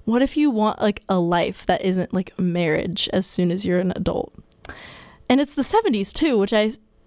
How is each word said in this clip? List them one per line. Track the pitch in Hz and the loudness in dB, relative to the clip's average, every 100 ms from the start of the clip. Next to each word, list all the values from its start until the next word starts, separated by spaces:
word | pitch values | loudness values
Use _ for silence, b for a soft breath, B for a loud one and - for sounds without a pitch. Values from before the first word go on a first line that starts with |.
| - | -2
What | 240 | 2
if | 269 302 | 2 2
you | 294 | 2
want, | 220 214 - | 2 0 2
like, | 214 208 - | 0 0 -2
a | 190 | 0
life | 170 175 - - - | 2 0 0 -2 -2
that | 180 | 0
isn't, | 190 185 - | 0 -2 -2
like, | 185 185 - | -4 -4 -2
marriage | 180 175 170 156 175 180 - | -2 0 0 0 -2 -4 -2
as | 190 - | -2 0
soon | - 175 | 0 0
as | 185 185 | 0 0
you're | 180 | 0
an | 185 | 0
adult? | - 180 - - - - - B B B B B B - | -2 -4 -4 -6 -12 -20 -20 B B B B B B 0
And | 269 | 2
it's | 285 | 2
the | 294 247 | 0 2
seventies | 440 440 214 196 | 2 2 0 -2
too, | - 311 226 | 0 2 2
which | 202 | 2
I | 214 214 | 0 0
s-, | - _ _ | -4 _ _